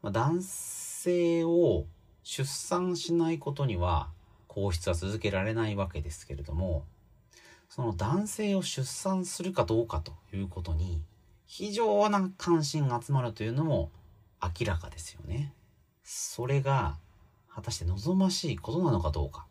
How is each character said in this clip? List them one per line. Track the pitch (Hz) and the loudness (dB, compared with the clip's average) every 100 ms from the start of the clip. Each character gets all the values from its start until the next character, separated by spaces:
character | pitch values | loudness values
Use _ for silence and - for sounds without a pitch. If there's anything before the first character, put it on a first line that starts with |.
ま | - | 0
あ、 | |
男 | 104 131 175 | 2 4 2
性 | 185 - - - - - 175 175 170 170 | 0 -8 -10 -10 -10 -4 0 4 4 4
を | 165 170 160 87 - - _ _ | 4 6 6 4 -2 -12 _ _
出 | - - 139 | -12 -6 -4
産 | - - 180 180 175 | -6 -2 0 0 -2
し | - | 0
な | 170 165 | 2 2
い | 165 | 0
こ | 156 | -4
と | 143 139 | -2 0
に | 92 | 2
は | 87 78 - - - - _ | 2 2 0 -12 -20 -20 _
皇 | - 98 | -4 -2
室 | 82 - | 0 0
は | |
続 | 82 95 101 | 0 -2 -2
け | 104 | 0
ら | 95 | 0
れ | 101 | 0
な | 113 110 | 0 0
い | 101 | 0
わ | 92 | -4
け | 80 | -4
で | 76 | -8
す | - - | -10 -10
け | 69 | -10
れ | |
ど | 73 | -6
も、 | 73 92 76 - - _ _ _ - - - _ | -2 0 -2 -4 -20 _ _ _ -20 -20 -20 _
そ | - | -4
の | 113 90 | -2 0
男 | 104 175 214 | 0 0 0
性 | - 208 196 | -2 0 0
を | |
出 | 180 - 131 | 0 -4 -4
産 | - 190 190 180 | -4 -2 -2 -2
す | - | -4
る | 180 | -4
か | 185 98 | 0 2
ど | 170 | 2
う | 175 | 0
か | 80 | -4
と | - - - | -6 -14 -10
い | 98 | -6
う | 98 | -6
こ | 85 | -6
と | 82 | -4
に | 80 92 80 78 _ _ _ _ | -2 0 -2 -6 _ _ _ _
非 | - 208 | -10 -4
常 | 208 226 202 208 | 2 4 6 4
な | 202 185 - | 4 0 -2
関 | - 170 | 2 4
心 | 143 156 139 | 4 2 2
が | 120 | 0
集 | - | 2
ま | 139 | 0
る | 120 | 0
と | 110 | -2
い | 110 | -2
う | |
の | 120 | 0
も | 160 110 76 - - - _ _ | 2 2 0 -6 -20 -20 _ _
明 | - 85 85 | -4 -2 0
ら | 82 | -2
か | - | -4
で | - | -12
す | - | -14
よ | - - | -14 -6
ね。 | 120 143 - _ _ _ _ | -4 -4 -8 _ _ _ _
そ | - - - - 123 | -14 -8 -8 -4 0
れ | 139 | 2
が | 139 135 92 73 - - - _ _ | 4 2 2 -4 -14 -20 -20 _ _
果 | - | -10
た | - | -8
し | - | -4
て | 87 | -2
望 | 95 110 190 | 0 2 4
ま | 190 | 4
し | 185 160 | 2 -2
い | 110 | -4
こ | - | -2
と | 175 | 2
な | 170 | 4
の | 101 | 4
か | 82 | 2
ど | 78 73 | 0 -2
う | |
か。 | - - | -4 -18